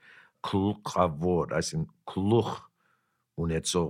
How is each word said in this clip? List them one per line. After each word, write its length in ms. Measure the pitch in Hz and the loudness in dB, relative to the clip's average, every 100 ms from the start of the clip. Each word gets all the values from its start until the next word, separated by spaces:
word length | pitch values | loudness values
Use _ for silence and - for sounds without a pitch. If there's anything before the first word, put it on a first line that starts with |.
| - - - _ | -20 -20 -20 _
գլխավոր, 1080 | - 98 101 101 - - 90 73 90 87 - | -2 0 0 0 -4 2 2 2 2 2 2
այսինքն՝ 420 | 80 - 80 80 _ - | -2 -2 -4 -6 _ -10
գլուխ 440 | - 98 117 104 - - _ _ _ _ _ _ - | -4 2 2 2 -6 -14 _ _ _ _ _ _ -6
ունեցող 500 | 82 82 - 90 | -2 -2 0 -2